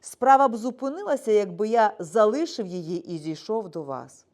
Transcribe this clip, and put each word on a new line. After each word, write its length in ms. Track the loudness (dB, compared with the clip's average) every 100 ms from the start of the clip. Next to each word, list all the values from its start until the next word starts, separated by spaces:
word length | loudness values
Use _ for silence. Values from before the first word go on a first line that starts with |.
Справа 480 | -20 -2 6 6 6
б 80 | 0
зупинилася, 760 | -6 -6 -8 -8 -4 -4 2
якби 360 | 2 2 -4 0
я 260 | 4 2 0
залишив 680 | -4 4 4 2 -4 -6 -8
її 480 | -8 -6 -8 -6
і 40 | -8
зійшов 500 | -8 -10 -6 -6 -6
до 140 | -10
вас. 440 | -8 -10 -12 -20 _